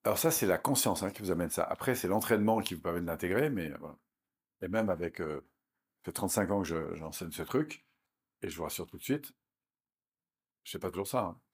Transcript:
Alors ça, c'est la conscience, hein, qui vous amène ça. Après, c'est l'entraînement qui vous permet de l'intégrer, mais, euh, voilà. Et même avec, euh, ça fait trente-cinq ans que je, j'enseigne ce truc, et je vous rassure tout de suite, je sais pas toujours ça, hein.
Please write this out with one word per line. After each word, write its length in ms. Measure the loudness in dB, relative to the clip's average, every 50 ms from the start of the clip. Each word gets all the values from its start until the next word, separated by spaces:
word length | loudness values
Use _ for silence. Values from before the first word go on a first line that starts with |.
| _
Alors 140 | 2 2
ça, 140 | 4 4 2
c'est 140 | 2 4 4
la 120 | 4 4
conscience, 460 | 4 4 2 2 4 4 2 2 2 -2
hein, 80 | -4
qui 100 | -4 -4
vous 100 | 0 0
amène 180 | 2 2 2 0
ça. 160 | 0 0 0
Après, 280 | 0 -2 -2 0 0 0
c'est 140 | 2 2
l'entraînement 540 | 2 2 2 4 4 4 6 6 4 4 2
qui 140 | 2 -2 -6
vous 60 | -4
permet 200 | -2 -2 -2 0
de 40 | -2
l'intégrer, 440 | -2 -2 -2 0 2 2 2 2 2
mais, 220 | 0 -2 -4 -4
euh, 60 | -6
voilà. 200 | -8 -12 -14 -14 _ _ _ _ _ _ _ _ _ _ _ _ _
Et 80 | -6 -2
même 200 | 0 2 2 2
avec, 300 | 0 0 -2 -4 -4 -4
euh, 220 | -4 -4 -4 -6
ça 640 | -10 _ _ _ _ _ _ _ _ _ _ _ _
fait 60 | -8 -4
trente-cinq 360 | -2 -2 0 2 2 2 2
ans 120 | 2 0
que 60 | 0
je, 280 | 0 -2 -2 -2 -4 -8
j'enseigne 360 | -8 -8 -10 -8 -8 -8 -8
ce 100 | -6 -8
truc, 440 | -6 0 0 0 0 0 -6 -16 _ _ _ _ _ _ _ _ _ _ _ _
et 80 | -10 -8
je 60 | -6
vous 80 | -6 -6
rassure 240 | -6 -6 -8 -8
tout 100 | -10 -10
de 60 | -12 -2
suite, 300 | -2 -2 -2 -2 -10 _ _ _ _ _ _ _ _ _ _ _ _ _ _ _ _ _ _ _ _ _ _ _ _ _ _ _
je 80 | -12
sais 80 | -10 -6
pas 120 | -6 -4
toujours 160 | -4 -4 -4
ça, 180 | 0 0 0 0
hein. 160 | 0 -4 -10 _ _